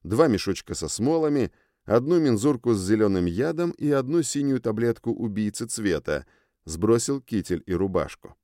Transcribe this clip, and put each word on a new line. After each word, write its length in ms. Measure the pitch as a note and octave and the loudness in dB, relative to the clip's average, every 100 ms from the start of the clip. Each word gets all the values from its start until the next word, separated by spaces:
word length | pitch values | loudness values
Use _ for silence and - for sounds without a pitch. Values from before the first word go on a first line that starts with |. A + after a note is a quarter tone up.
два 240 | F2 A2 D#3+ | -2 2 4
мешочка 460 | G2 - F2 - | 4 0 -4 -6
со 140 | F#2+ D#2 | -8 -8
смолами, 640 | - B2 E3 D3+ C#3+ G#2+ _ _ _ | -2 0 2 0 0 -2 _ _ _
одну 340 | - A2+ C3+ F3 | 0 2 4 2
мензурку 540 | D3 A2 C3+ B2 A#2+ | 4 2 2 0 0
с 120 | G#2+ | 0
зеленым 400 | F#2 A2 G#2+ F#2+ | 2 2 2 2
ядом 460 | F2 F2 D3 D#3+ F3 | 0 0 -2 -2 -4
и 180 | - D3 | -2 0
одну 320 | C#3 B2+ E3+ | 0 0 -2
синюю 360 | C#3 C#3+ C#3 C3 | 0 -2 0 0
таблетку 520 | A2+ G#2+ A#2 A#2 A#2+ | -2 0 0 0 -4
убийцы 560 | - A#2 G2+ G#2 - A#2 | -4 -4 -2 -2 -4 -8
цвета, 580 | - G#2 - - D2 - _ _ _ | -2 0 0 -2 -4 -6 _ _ _
сбросил 560 | - D#2+ G#2 A#2 - C#3 | -12 -2 2 2 2 -6
китель 420 | - G#2+ - E2+ | -2 -4 -2 -6
и 80 | - | -2
рубашку. 600 | F2 F#2+ F2+ - - - - | -2 0 0 -4 -10 -20 -20